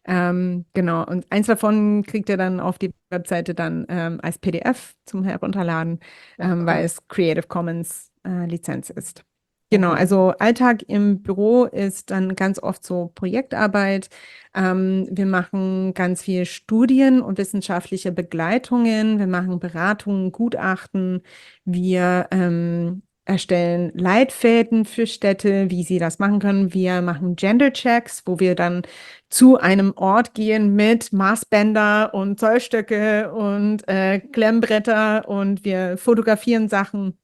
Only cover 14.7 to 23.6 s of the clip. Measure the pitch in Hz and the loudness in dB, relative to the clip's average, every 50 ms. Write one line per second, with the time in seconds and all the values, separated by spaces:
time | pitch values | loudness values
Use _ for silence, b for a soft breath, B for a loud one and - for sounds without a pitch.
14.7 | 185 190 190 190 190 190 185 - 190 180 196 190 190 180 180 - - 196 190 190 | 0 0 0 0 0 -2 -2 -4 -4 -2 -2 0 0 -2 -2 -4 -4 -4 -4 -2
15.7 | 190 190 190 190 180 190 185 180 185 175 - - 185 180 180 - - - - - | -2 -2 -4 -4 -2 -2 -2 -2 -2 -4 -4 -4 -4 -2 -4 -4 -8 -14 -6 -2
16.7 | 220 220 247 247 262 262 269 269 262 254 - - 196 185 196 190 - 202 - - | 2 4 4 6 6 6 6 6 6 4 2 0 -4 -4 -4 -4 -4 -6 -4 -4
17.7 | 190 180 - - 196 180 - 180 175 170 175 170 165 165 165 170 214 254 254 - | -4 -6 -4 -6 -8 -6 -6 -6 -4 -6 -6 -6 -4 -4 -2 0 0 -2 0 0
18.7 | 247 240 233 226 220 214 220 220 220 208 202 185 180 175 180 185 180 175 - 175 | 0 2 2 2 2 2 2 2 2 2 0 0 0 -2 -2 -2 -4 -4 -6 -6
19.7 | 160 160 175 196 214 208 - 208 202 190 185 185 180 - 233 233 - - - 190 | -6 -2 0 0 0 -2 -2 -4 -2 -2 -2 -4 -2 -2 -4 -2 -2 -2 -2 -2
20.7 | 185 185 - - - 190 185 185 185 180 b b b b b b b b b 185 | -4 -4 -6 -6 -4 -4 -2 -2 -2 -4 b b b b b b b b b -4
21.7 | 180 180 180 185 185 180 180 180 180 180 - - - 190 180 180 170 170 170 170 | -2 -2 0 0 2 2 2 2 2 0 0 0 0 0 0 2 0 0 -2 -2
22.7 | 170 170 170 170 180 190 - _ _ _ _ - 196 180 - - 190 175 | -2 -2 -4 -4 -6 -8 -12 _ _ _ _ -4 -2 -2 0 0 0 0